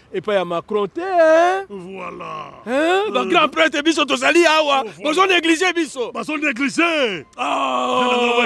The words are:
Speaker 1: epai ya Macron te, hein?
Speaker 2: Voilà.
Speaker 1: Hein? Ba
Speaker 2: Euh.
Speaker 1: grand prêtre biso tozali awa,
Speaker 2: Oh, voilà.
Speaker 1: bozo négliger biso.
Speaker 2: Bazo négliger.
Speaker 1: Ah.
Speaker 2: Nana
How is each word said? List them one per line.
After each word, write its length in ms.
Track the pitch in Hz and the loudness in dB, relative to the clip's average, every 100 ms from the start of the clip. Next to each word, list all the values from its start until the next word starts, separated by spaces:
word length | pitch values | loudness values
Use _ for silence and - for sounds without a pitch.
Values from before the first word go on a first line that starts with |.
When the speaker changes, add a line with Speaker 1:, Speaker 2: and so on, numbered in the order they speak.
| _ | _
Speaker 1:
epai 220 | 190 170 202 | -10 -2 -2
ya 100 | 175 | 0
Macron 420 | 170 - 208 202 | -4 -4 -4 -4
te, 140 | - | -6
hein? 640 | 370 359 320 320 349 381 392 | -2 2 4 6 4 0 -6
Speaker 2:
Voilà. 880 | 196 175 190 180 175 170 156 143 135 - | -14 -14 -14 -12 -12 -12 -12 -14 -14 -4
Speaker 1:
Hein? 460 | 254 320 381 415 | 0 2 2 0
Ba 120 | 403 | -2
Speaker 2:
Euh. 20 | - | 0
Speaker 1:
grand 240 | 339 311 | 2 2
prêtre 340 | 311 320 302 | 2 0 2
biso 220 | 294 320 285 | 0 2 2
tozali 400 | 269 269 311 339 | 2 2 4 4
awa, 400 | 311 302 277 233 | 4 2 0 -2
Speaker 2:
Oh, 40 | |
voilà. 140 | 151 | -6
Speaker 1:
bozo 240 | 269 320 381 | -4 0 2
négliger 460 | 359 320 320 370 | 2 2 2 2
biso. 400 | 339 311 269 220 | 0 -4 -4 -6
Speaker 2:
Bazo 240 | 233 202 302 | -6 -6 -4
négliger. 880 | 302 233 277 165 339 311 247 180 123 - | -4 -2 -4 0 0 0 -2 -4 -10 -8
Speaker 1:
Ah. 640 | 262 277 262 247 254 254 | -4 -2 -2 -2 0 0
Speaker 2:
Nana 380 | 247 247 240 240 | 0 2 0 0